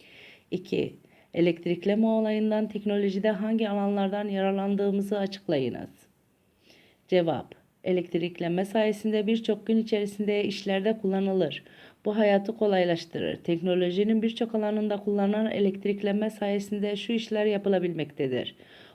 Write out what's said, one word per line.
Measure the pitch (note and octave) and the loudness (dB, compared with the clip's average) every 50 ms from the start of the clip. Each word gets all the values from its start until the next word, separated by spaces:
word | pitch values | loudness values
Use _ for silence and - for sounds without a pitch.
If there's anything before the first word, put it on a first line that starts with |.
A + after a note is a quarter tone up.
| - - - - - - - - _ - | -20 -20 -20 -20 -20 -20 -20 -20 _ -8
İki. | - F#3 F#3 - - - - - - - _ - _ _ _ _ - | -8 -6 -4 -2 -2 -2 -2 -2 -6 -12 _ -20 _ _ _ _ 0
Elektrikleme | F3 E3+ F3 E3 E3+ - F3 F3 F3+ - G3 G3+ A3 A3 | 2 4 4 2 0 -2 -2 -2 0 0 0 2 2 2
olayından | A3 A3 A3 A3 G#3+ G#3+ G#3+ G#3+ G#3+ G#3+ G#3+ G#3+ G#3 | 2 2 2 2 0 0 0 0 2 2 0 0 -2
teknolojide | - G3+ - G#3 G3+ G3+ G3+ G3 F#3 G3 G3+ G#3+ | -4 -4 -2 0 0 2 0 0 0 2 0 0
hangi | G#3+ F#3+ G#3 A3 A3+ A3 A3+ G3+ | 0 0 0 0 0 0 0 0
alanlardan | G3+ G3+ G3+ G3+ G3+ G3+ G3 F#3+ G3 G#3 G#3 G#3 | 0 0 0 0 0 0 0 0 -2 -2 -4 -2
yararlandığımızı | G3 F#3+ F#3+ G3 G3 G3 G3 G3+ G3+ G3 G3+ G3+ G3 G3+ G3 G3 G#3+ G3+ | -2 0 0 2 0 0 0 0 0 0 2 2 0 0 0 -2 -2 -2
açıklayınız. | G3 F#3+ - - - - D#3+ C#3 C3 A#2+ - - - - - - - _ _ _ _ _ _ _ _ _ _ _ _ - - - - _ _ _ _ - | -2 -4 -6 -6 -4 0 0 0 0 0 -4 -6 -10 -12 -16 -20 -20 _ _ _ _ _ _ _ _ _ _ _ _ -20 -20 -20 -20 _ _ _ _ 2
Cevap. | F#3 F3+ E3+ D#3+ C#3+ A#2 - - - - _ _ _ _ - | 2 4 4 4 0 -2 -4 -10 -16 -20 _ _ _ _ -4
Elektriklenme | F#3 F#3 F3+ E3+ - - E3+ E3+ F3 F3 - F3+ E3 E3+ F#3 G3 | -2 0 0 -2 -2 -4 -2 -2 -4 -6 -4 -4 -2 0 -2 -2
sayesinde | G3 - A3 G#3+ A3 G#3 G#3 - A3 G#3+ G#3+ G#3 | 0 0 0 2 2 0 -2 -2 -2 0 0 2
birçok | G#3 A3+ A3+ A3+ - G#3+ G#3 - | 2 0 0 0 -2 -4 -2 0
gün | - A3+ A3+ | 0 0 0
içerisinde | A3 A3 A3+ G#3 G#3 G3+ G3+ - G#3 G#3 G#3 G#3 G#3 | 2 0 0 -2 -2 -2 -4 -4 -2 0 0 0 0
işlerde | G3+ G3 - - G3+ F#3+ G3 F#3+ A3 A3 A3 | -2 -4 -4 -2 -2 0 0 2 0 0 0
kullanılır. | - F#3+ F#3+ F#3+ G3 G3 F#3+ F#3 E3+ C#3+ C#3+ - - - - - - - - _ - | 0 0 0 2 0 2 2 2 0 0 -2 -6 -14 -18 -20 -20 -20 -20 -16 _ -4
Bu | G#3 G#3 | -2 0
hayatı | A3 G#3+ G3+ G3+ G3 G3+ G#3 A3 | 2 4 4 4 4 2 0 -2
kolaylaştırır. | - A3 G#3 F#3+ F#3 F3+ F3 E3+ E3 - - - - - D#3+ - | 0 2 2 4 4 4 2 2 -2 -4 -8 -6 -4 -4 -4 -4
Teknolojinin | - - - E3+ E3 E3+ F#3 F3+ F3+ F3+ F3+ F3+ F#3+ G#3 A3 A3+ A3 | -4 -2 -2 -2 0 0 0 2 2 2 2 2 2 2 2 2 2
birçok | G#3 A3+ A3+ - A#3+ A3+ A3+ | 2 0 -2 -2 -4 -2 -2
alanında | A3 G#3 G#3 G#3+ G#3+ G#3+ G#3+ G#3 | -2 0 0 0 0 0 -2 -2
kullanılan | G3+ G3+ G#3+ G3+ G3+ G3 G3 G#3 G#3+ A3 A3 | -2 -2 0 0 2 2 2 2 2 0 0
elektriklenme | - G3 G3+ F#3+ F#3+ - - G3+ G3+ G3+ - G3+ G3 G#3 G#3+ A3 | 0 2 2 2 0 0 -2 -2 -2 0 0 0 0 0 0 -2
sayesinde | G#3+ - G#3 G3+ G3+ G#3 G3+ G3 G#3 G#3 G3+ G#3 G#3 | -2 -2 -2 -2 -2 -2 -4 -4 -4 -2 -2 -2 -4
şu | G#3 - - | -4 -4 -2
işler | A#3 A3 A3+ - G#3+ G#3 G#3 | -2 -2 -2 -2 -2 0 2
yapılabilmektedir. | G#3+ G#3 G3 G3+ G3+ G3 F3+ F3 F3 E3+ D#3+ D3 D3 - - D3 C3 B2+ A#2+ - - - - - - - - - - | 2 0 0 2 2 2 2 2 0 -2 -2 -4 -6 -4 -4 -2 -2 -2 -2 -4 -6 -10 -16 -20 -20 -20 -20 -20 -20